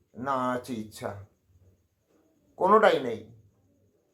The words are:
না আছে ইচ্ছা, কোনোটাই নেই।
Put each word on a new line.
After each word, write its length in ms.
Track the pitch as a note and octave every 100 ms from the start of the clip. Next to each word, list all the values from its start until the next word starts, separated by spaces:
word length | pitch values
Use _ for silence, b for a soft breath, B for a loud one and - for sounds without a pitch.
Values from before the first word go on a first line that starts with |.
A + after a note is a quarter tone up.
| _
না 380 | - C3+ C3 B2+
আছে 200 | B2 B2+
ইচ্ছা, 520 | A2+ G#2+ - A#2 G2+ G2 _ _ _ _ _ _ _ _ _ _ _ _ -
কোনোটাই 440 | F3+ G#3+ G#3 D#3+
নেই। 300 | B2+ G#2+ - - _ _ _ _ _ _ _